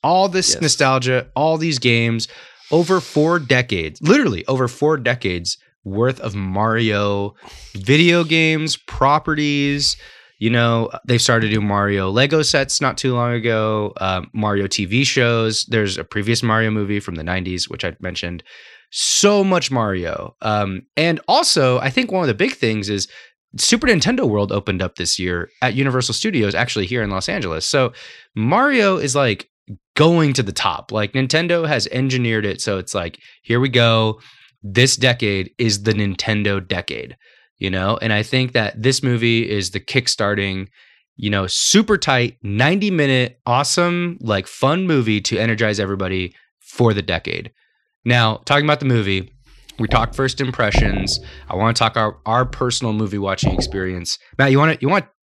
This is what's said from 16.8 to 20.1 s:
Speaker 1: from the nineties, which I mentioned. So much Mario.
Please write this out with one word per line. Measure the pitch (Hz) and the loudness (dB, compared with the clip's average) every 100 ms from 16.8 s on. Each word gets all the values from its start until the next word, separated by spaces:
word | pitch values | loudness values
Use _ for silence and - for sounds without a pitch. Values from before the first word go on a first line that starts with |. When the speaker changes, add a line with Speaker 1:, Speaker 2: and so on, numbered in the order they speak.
| 101 104 | -2 -4
Speaker 1:
from | 98 82 | -6 -10
the | |
nineties, | 80 92 92 90 - | -4 -4 -4 -6 -8
which | - 90 | -6 -8
I | - | -8
mentioned. | 90 87 87 85 - - - - _ | -10 -8 -8 -10 -16 -20 -20 -20 _
So | - - - 202 208 196 | -6 -2 4 4 4 2
much | 180 139 | 2 0
Mario. | 131 107 95 85 | 0 0 -2 -4